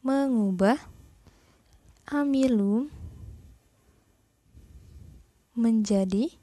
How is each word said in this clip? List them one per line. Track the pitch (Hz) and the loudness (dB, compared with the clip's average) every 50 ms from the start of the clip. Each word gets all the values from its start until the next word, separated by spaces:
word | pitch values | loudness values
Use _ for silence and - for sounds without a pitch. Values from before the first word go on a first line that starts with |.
| _ | _
mengubah | 254 269 277 277 277 254 226 208 196 190 175 190 196 247 302 - - - - - - - _ _ - _ _ _ _ _ _ _ _ - - _ - - _ _ | -2 0 0 0 0 0 0 0 0 0 2 2 2 2 0 -4 -14 -20 -20 -20 -20 -20 _ _ -20 _ _ _ _ _ _ _ _ -20 -20 _ -20 -20 _ _
amilum | - 285 294 285 285 269 269 262 262 240 214 202 196 208 226 277 302 - - - - - - - - - - - - - _ _ _ _ _ _ _ _ _ _ _ _ _ _ _ _ _ _ _ _ - - - - - - - - - - - - - - _ _ _ _ _ _ | -6 -2 -2 0 0 2 2 2 2 2 2 2 2 0 0 -2 -4 -10 -16 -16 -18 -16 -18 -18 -18 -18 -20 -20 -20 -20 _ _ _ _ _ _ _ _ _ _ _ _ _ _ _ _ _ _ _ _ -20 -20 -20 -20 -20 -20 -20 -20 -20 -20 -20 -20 -20 -20 _ _ _ _ _ _
menjadi | 233 226 226 226 220 214 202 214 196 190 185 185 196 247 339 - _ | 0 0 2 2 2 2 2 2 0 0 0 0 -2 -2 -4 -6 _